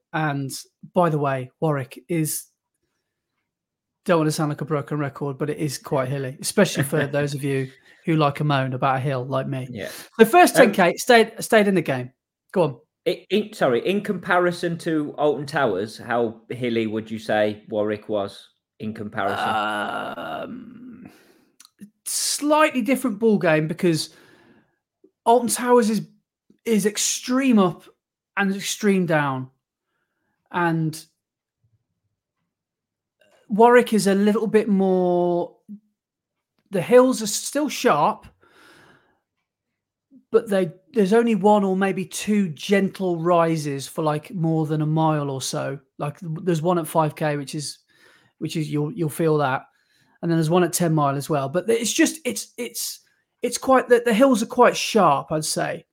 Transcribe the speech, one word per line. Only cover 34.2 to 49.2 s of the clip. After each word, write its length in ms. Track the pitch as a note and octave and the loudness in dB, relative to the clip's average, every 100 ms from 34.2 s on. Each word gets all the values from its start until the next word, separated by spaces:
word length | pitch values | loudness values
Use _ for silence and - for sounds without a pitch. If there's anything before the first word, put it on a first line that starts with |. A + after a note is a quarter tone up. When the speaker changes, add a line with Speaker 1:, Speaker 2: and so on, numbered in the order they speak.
| G#3 G#3 G#3+ | 2 0 2
Speaker 1:
bit 220 | G#3+ - | 0 2
more, 880 | F#3+ F#3+ F#3 F3+ F3 F3 F3 - _ - G#3 _ _ _ _ _ _ _ _ - | 2 2 2 2 2 0 -2 -4 _ -20 -20 _ _ _ _ _ _ _ _ -6
the 120 | G3 | -4
hills 400 | D#3+ B3 C4 G#3+ | 4 6 6 2
are 40 | G#3+ | -4
still 420 | - - C#4 C#4+ | -6 -4 -4 -4
sharp, 580 | - A#3 D3 F3 - - _ _ _ - _ _ _ _ _ _ _ _ _ _ _ _ _ _ C4+ - | -2 0 2 2 0 -10 _ _ _ -20 _ _ _ _ _ _ _ _ _ _ _ _ _ _ -20 0
but 180 | A3 A3 | 0 0
they, 240 | G3 F3 - _ | -2 -2 -6 _
there's 200 | A3+ F#3 | -2 2
only 240 | A3+ A#3 G#3 | 4 2 2
one 260 | G#3 G#3 | 4 4
or 140 | G3 F#3+ | 2 0
maybe 280 | G3 F#3 | 0 -2
two 440 | F#3 - G3+ G#3 F#3+ | -6 -8 -2 0 0
gentle 680 | C3+ - G3 G3 - F#3 E3 | -4 0 2 0 -2 -4 -2
rises 680 | E3+ F3 E3 E3 D3 C#3 C3 | 2 4 2 0 -4 -6 -8
for, 160 | - | -4
like, 300 | D#3 D3+ - | -2 -2 -6
more 320 | F#3 D#3+ D#3+ D3+ | -4 -2 0 -2
than 160 | D#3 | -2
a 40 | D3+ | -2
mile 440 | D#3+ D#3 D3+ C#3+ | 0 0 0 -4
or 100 | C3+ | -6
so. 380 | - D3 C3+ C#3 _ - | -6 -6 -6 -10 _ -10
Like, 200 | D3 - | -10 -10
there's 420 | E3+ D#3+ F3+ D#3+ | -10 -6 -2 0
one 160 | E3+ F3 | 2 0
at 100 | D3+ | 0
five 260 | E3+ D3+ | 0 0
K, 220 | - D#3 D3 | 0 -4 -4
which 180 | C3+ | -6
is, 240 | D#3+ C3+ - _ _ _ _ _ - | -10 -10 -14 _ _ _ _ _ -12
which 180 | D3+ E3+ | -8 -6
is, 140 | D3+ | -4
you'll, 200 | D3 D3+ | -4 -4
you'll 160 | E3 D#3 | -4 -4
feel 300 | - | 0